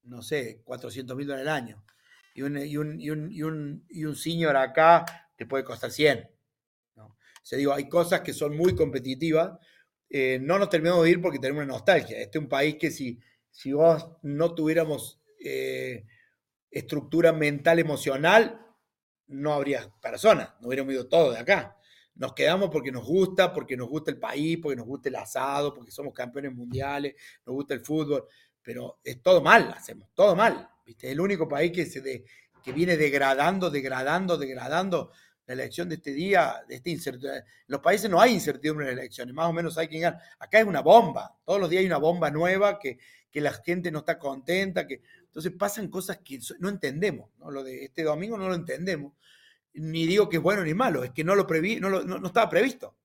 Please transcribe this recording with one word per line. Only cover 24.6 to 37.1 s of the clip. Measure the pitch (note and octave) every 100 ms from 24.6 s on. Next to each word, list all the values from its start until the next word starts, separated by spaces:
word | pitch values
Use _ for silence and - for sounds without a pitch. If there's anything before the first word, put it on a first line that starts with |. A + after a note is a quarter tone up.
porque | D#3+
nos | B2
gusta | A2+ C#3 C#3
el |
asado, | B2+ - C3 C3+ C#3 D3
porque | C#3 A#2
somos | - C#3
campeones | - B2 C#3 C#3
mundiales, | B2 A#2+ B2+ C#3 C#3+ C#3+ - - _
nos | -
gusta | C3+ C#3+
el | B2+
fútbol, | - D#3 D3 C#3 - _ _ _
pero | - A#2+ B2+ -
es | - B2+
todo | F#3 F3+
mal, | C#3+ A3 B2+
hacemos | - - - -
todo | - G3+
mal, | F3+ A3+ F3+ - _
¿viste? | - - B2+
Es |
el | C#3+
único | G3 F#3 D#3
país | C#3+ E3+
que | E3+
se | D3 C3+
de-, | C3+ B2+ - _ _ _
que | B2+
viene | C3+ F3+ D#3+
degradando, | D3 C#3 C#3 C3+ D#3 G3 F3+
degradando, | D3 C3 B2+ C3+ F3 F#3+ D#3+
degradando | C#3 B2+ B2+ D#3+ G3 E3+ - _ _ _
la | -
elección | B2+ B2 - F3
de |
este | D3+ D3
día, | C#3 F#3 F#3+ C#3+ A2+ -
de |
esta | B2+ D3+
incertidumbre. | D#3 C#3